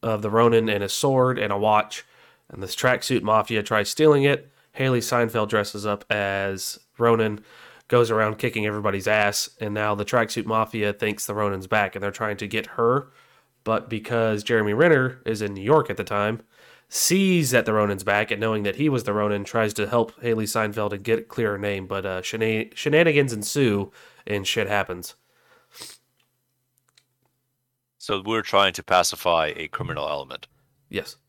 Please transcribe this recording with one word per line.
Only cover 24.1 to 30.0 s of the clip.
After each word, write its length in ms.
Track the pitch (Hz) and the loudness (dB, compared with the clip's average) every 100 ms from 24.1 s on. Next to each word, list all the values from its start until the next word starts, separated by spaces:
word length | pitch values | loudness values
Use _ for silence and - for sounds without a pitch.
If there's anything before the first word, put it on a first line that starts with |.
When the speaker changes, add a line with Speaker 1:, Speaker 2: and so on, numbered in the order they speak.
| _ - | _ -6
Speaker 1:
and 200 | 104 95 | -4 -2
shit 220 | - 98 | -2 0
happens. 460 | 104 95 90 90 - _ _ _ _ _ - - - _ _ _ _ _ _ _ _ _ _ _ _ _ _ _ _ _ _ _ _ | 0 -2 -6 -12 -18 _ _ _ _ _ -20 -20 -20 _ _ _ _ _ _ _ _ _ _ _ _ _ _ _ _ _ _ _ _
Speaker 2:
So 240 | - 101 | -6 -6
we're 180 | 98 110 | -2 -2
trying 300 | 104 101 98 | 2 4 4
to 80 | 87 | 2
pacify 680 | - 92 87 - 90 85 78 78 | 2 2 2 0 0 2 2 -2
a 120 | 80 | -10
criminal 400 | - 85 76 | -8 -8 -6